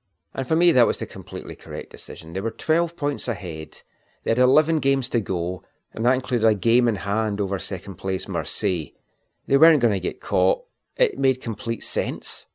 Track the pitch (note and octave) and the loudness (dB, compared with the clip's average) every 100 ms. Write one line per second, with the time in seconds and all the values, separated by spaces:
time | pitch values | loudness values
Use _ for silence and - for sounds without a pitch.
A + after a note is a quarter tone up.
0 | _ _ _ C3+ B2+ E3 F3 B2+ G#2+ - | _ _ _ -6 -2 2 4 4 4 0
1 | A2+ F#2+ - F#2 - D#2+ D#2+ D2+ - - | -6 -8 -10 -8 -8 -12 -8 -8 -8 -10
2 | - D2 E2 F2+ A2 - - E3 E3+ - | -10 -10 -8 -4 -4 -4 0 0 0 -2
3 | D3 A#2+ B2+ G2+ F#2 D#2 D#2 - - _ | -4 -2 -4 -4 -6 -8 -8 -12 -20 _
4 | _ _ A2 A2+ B2+ C#3+ D#3 D#3+ C#3 C#3 | _ _ -2 2 4 4 4 2 2 0
5 | - A#2 F#2+ F2+ F2 F#2 _ _ _ - | 0 -2 0 -2 -2 -4 _ _ _ -2
6 | A#2 C3 - A#2+ A2 G2+ A#2 A#2+ A#2+ F#2+ | 0 0 0 2 2 2 2 4 2 0
7 | G2 G#2+ A2 G2+ G2 F#2+ - F#2 G2+ F2+ | -2 -2 -2 -2 -2 -2 -4 -6 -8 -8
8 | F#2+ F#2+ - E2+ - - G2+ F2 C#2+ _ | -4 -4 -2 -4 -4 -2 0 -2 -4 _
9 | _ _ _ _ - C3+ E3 D3 A#2 G2 | _ _ _ _ 0 4 6 6 4 2
10 | F2 - - G2 F#2 - - _ _ - | -2 -6 0 4 4 2 -4 _ _ 0
11 | B2+ - C3+ C3 A#2 G#2+ A#2 A#2 - G#2 | 0 2 0 0 -4 -6 -4 -4 -2 0
12 | G2+ - - - - | -2 -4 -4 -4 -6